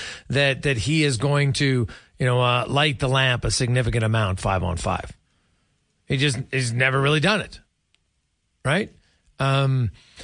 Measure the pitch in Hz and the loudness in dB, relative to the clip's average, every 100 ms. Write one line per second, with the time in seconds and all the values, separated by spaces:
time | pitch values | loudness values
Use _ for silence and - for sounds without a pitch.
0 | - - - 135 143 127 147 127 107 160 | -14 -14 -4 0 2 0 -2 -2 0 2
1 | 147 120 143 143 143 - 143 127 110 - | 2 0 0 2 0 0 0 0 -2 -6
2 | _ - 127 123 123 123 - 131 151 120 | _ -4 0 2 2 0 0 0 0 0
3 | 135 135 131 123 123 - 123 123 120 120 | 0 2 2 0 -2 -2 0 0 0 0
4 | 110 110 101 92 104 95 90 90 - 90 | 0 0 0 -2 -2 0 -2 -4 -4 -4
5 | - - _ _ _ _ _ _ _ _ | -6 -16 _ _ _ _ _ _ _ _
6 | - 139 147 123 120 131 123 117 131 131 | -4 -2 0 -2 -4 -4 -2 0 2 2
7 | 139 151 147 208 - - _ _ _ _ | 2 2 2 0 -4 -14 _ _ _ _
8 | _ _ _ _ _ _ 127 165 214 - | _ _ _ _ _ _ -2 0 -2 -10
9 | _ _ _ - 135 135 135 131 117 - | _ _ _ -4 0 2 2 2 0 -4
10 | _ - | _ -20